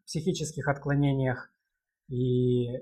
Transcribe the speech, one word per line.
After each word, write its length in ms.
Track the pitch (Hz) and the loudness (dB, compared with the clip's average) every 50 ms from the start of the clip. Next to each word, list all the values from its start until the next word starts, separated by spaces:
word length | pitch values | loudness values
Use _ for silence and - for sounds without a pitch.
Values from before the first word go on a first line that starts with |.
| _ | _
психических 640 | - - 156 - 190 - - 156 - - 135 131 147 | -8 -6 -4 -2 -2 -2 -2 -4 -6 -6 -4 -2 -2
отклонениях 840 | 139 - - 143 143 139 143 139 135 135 131 131 117 - - - _ _ _ _ _ _ _ _ _ _ _ - | -2 -2 0 0 2 2 4 2 2 2 2 0 -2 -4 -6 -18 _ _ _ _ _ _ _ _ _ _ _ -6
и 560 | 127 123 127 127 123 123 123 123 123 123 120 120 127 - | -4 -2 0 2 2 4 4 4 4 2 0 -2 -4 -8